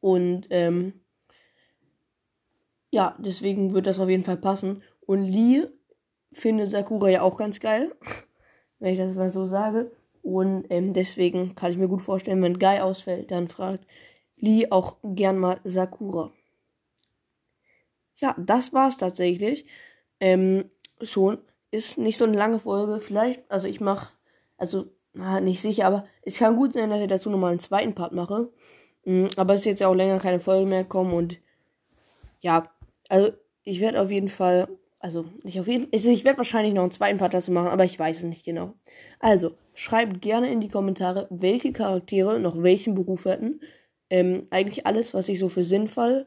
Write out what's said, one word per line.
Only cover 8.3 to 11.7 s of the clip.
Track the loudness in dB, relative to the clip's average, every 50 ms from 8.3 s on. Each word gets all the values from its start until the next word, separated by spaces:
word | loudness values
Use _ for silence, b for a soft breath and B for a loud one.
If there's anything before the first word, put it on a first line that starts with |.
| _
<laughs> | _ _ _ _ _ _ _ _ _
wenn | -4 -2 -2
ich | 0
das | -2 -4 -2
mal | -2 -4 -2
so | -2 -4 -4
sage. | -2 -2 -2 -2 -2 -2 -2 -4 -6 -10 _ _ _ _ _ _
Und, | -4 -2 0 0 0 0 -2 -4 -4
ähm, | -2 -2 -2 0 0
deswegen | -2 -2 -2 -2 0 0 0 2 0 -4 -4 -6
kann | -4 -4 -4